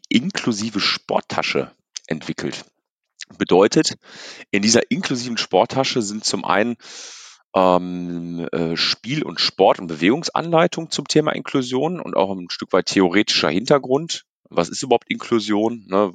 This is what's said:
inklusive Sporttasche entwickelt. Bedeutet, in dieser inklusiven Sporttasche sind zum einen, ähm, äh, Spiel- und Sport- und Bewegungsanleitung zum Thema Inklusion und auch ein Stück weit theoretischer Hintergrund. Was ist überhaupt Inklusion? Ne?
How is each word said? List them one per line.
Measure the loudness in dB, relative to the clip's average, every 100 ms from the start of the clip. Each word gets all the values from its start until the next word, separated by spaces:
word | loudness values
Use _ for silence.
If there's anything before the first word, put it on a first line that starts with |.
| 0
inklusive | 0 0 -4 -2 -2 -4 -2
Sporttasche | -2 -2 -2 -4 -2 -4 -2 -2 -4 _ _ -18 -8
entwickelt. | -8 -6 -8 -8 -8 -14 _ _ _ _ -20 -16 -6
Bedeutet, | 4 6 6 4 0 -4 -18 -20 -18 -18 -4
in | 0
dieser | 4 2 2
inklusiven | -4 -4 -6 -4 -6
Sporttasche | 0 2 2 0 -2 -2
sind | -4 -4
zum | -4 -4 0
einen, | 0 0 -4 -12 -18 -18 -18 -20 -20 _ 2
ähm, | 4 4 0 -6 -6 -6 -6 -8 -4
äh, | -2 -2 0
Spiel- | -2 -4 -4 -4
und | -4 -4
Sport- | -4 4 4 4
und | 0
Bewegungsanleitung | 2 2 2 0 -4 0 2 2 0 -8
zum | -8 0
Thema | 2 2
Inklusion | -2 -4 -4 -2 -2 -2 -4
und | -4 0
auch | 0 -2
ein | -8
Stück | -10 0
weit | 0 2
theoretischer | 4 4 4 2 2 2
Hintergrund. | 0 2 2 2 -2 -2 -8 _ _ _
Was | -4 -2
ist | -4
überhaupt | 0 0 0
Inklusion? | -8 -2 -2 0 0 0 -4 -2
Ne? | 0 0